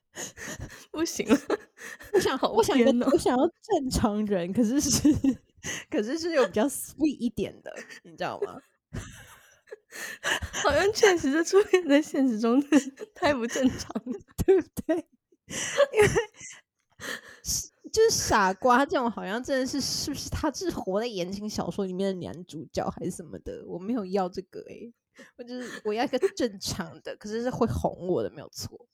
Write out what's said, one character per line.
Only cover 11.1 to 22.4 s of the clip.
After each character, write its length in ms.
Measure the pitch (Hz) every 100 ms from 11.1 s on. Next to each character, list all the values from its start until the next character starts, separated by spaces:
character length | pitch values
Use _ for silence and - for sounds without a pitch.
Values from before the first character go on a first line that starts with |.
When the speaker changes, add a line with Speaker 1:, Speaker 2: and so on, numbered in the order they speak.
| 349
Speaker 1:
实 140 | 277
是 120 | 311
出 160 | 339 381 415
现 160 | 370 330
在 120 | 285
现 280 | 302 302 269
实 100 | 214
中 220 | 233 254
的， 60 | 285 285 269
<laughs> 200 | - 214
太 200 | - 311
不 100 | 277 233
正 220 | 294 254
常 180 | - - 226 247
了。 120 | 381 -
Speaker 2:
<laughs> 120 | -
对 160 | - 381
不 80 | - - -
对？ 100 | 330
因 60 | - _ _ _ - - - - 554 440
为， 80 | 415
Speaker 1:
<laughs> 1300 | - 427 - - - _ _ _ _ - - - -
Speaker 2:
是， 260 | - - - _ -
就 80 | 440
是 80 | 440
傻 420 | - - 220 190
瓜 320 | 190 254 240 285
这 100 | 311
种 140 | 240
好 140 | 202
像 180 | 185 220
真 180 | 254 262
的 60 | 262
是， 140 | 285
是 300 | - - -
不 60 | 277
是 140 | -
他 200 | - 311
是 180 | - 359
活 300 | - - 196
在 60 | 240
言 240 | 196 180
情 180 | 202 214
小 200 | 208 180
说 140 | 190
里 80 | 190
面 220 | 180 196
的 120 | 185 92
男 180 | 160